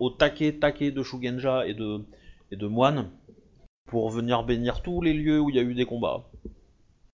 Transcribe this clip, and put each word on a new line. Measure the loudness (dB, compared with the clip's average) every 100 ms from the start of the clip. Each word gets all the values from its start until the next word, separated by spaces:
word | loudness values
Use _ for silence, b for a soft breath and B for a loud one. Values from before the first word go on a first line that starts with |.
au | -2
taquet, | 2 2 4 0 2
taquet | 0 0 -2
de | -2
Shugenja | -6 -6 -4 -2 0 0 0
et |
de, | -4 -4 -6 -8 b b b -14
et | -8
de | -2
moines | 4 4 2 -4 -10 -20 -20 _ _ -20 _ -6
pour | -2 0
venir | 0 0 2
bénir | 2 0 0 -2
tous | -4 0
les | 2
lieux | 2 2 2
où | 4
il | 2
y |
a |
eu | 2
des | 0 -2
combats. | -2 -2 -4 -8 -18 -18 -18 _ _ _ _ _